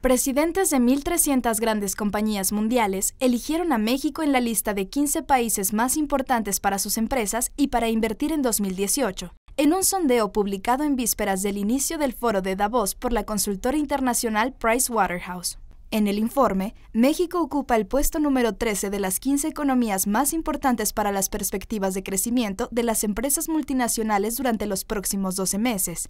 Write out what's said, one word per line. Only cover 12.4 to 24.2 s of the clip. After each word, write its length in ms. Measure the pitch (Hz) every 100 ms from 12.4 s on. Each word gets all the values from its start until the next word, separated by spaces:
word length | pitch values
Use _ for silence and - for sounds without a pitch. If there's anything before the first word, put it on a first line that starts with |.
de 140 | 185 190
Davos 400 | 202 240 196 -
por 160 | 247
la 120 | 226
consultora 520 | 214 214 208 196 247 302
internacional 800 | 294 285 262 233 233 214 247
Pricewaterhouse. 1040 | - 233 233 254 226 185 175 180 180 175 - - - -
En 160 | 220 208
el 100 | 202
informe, 560 | 226 - 240 190 190 - -
México 480 | 220 254 311 349 359
ocupa 360 | 302 285 - 233
el 100 | 202
puesto 320 | 262 302 330
número 360 | 294 262 233
trece 340 | 208 233 202 202
de 80 | 202
las 220 | 190 190
quince 260 | 262 277 320
economías 600 | 311 285 254 233 190 202
más 260 | 214 285
importantes 600 | 330 311 294 269 240 208
para 200 | - 208
las 160 | 196 190
perspectivas 640 | 208 202 202 - 214 190
de 80 | 190
crecimiento 680 | 190 190 240 240 220 190 233
de 100 | 233
las 220 | 233 226
empresas 440 | 220 208 254 285 320
multinacionales 880 | 311 277 262 233 226 220 208